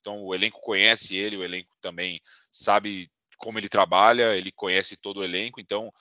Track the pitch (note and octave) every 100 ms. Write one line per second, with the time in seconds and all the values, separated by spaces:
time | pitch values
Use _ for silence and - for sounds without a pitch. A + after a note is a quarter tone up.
0 | G#2 G#2 F#2+ F#2 G#2+ - - G2 G#2+ A2+
1 | - F#2 G#2 G2+ F2+ F2+ F2+ _ F#2 E2+
2 | F2+ E2 - - _ - - G#2 G#2 G2
3 | E2+ _ _ - A2+ A2 G2+ G#2+ F2+ F2+
4 | G#2+ A#2+ A#2 G2 F#2 - G2 F#2 F#2+ F#2+
5 | G2+ G2 F#2 F2+ A2+ A#2+ G2+ G#2 A2+ -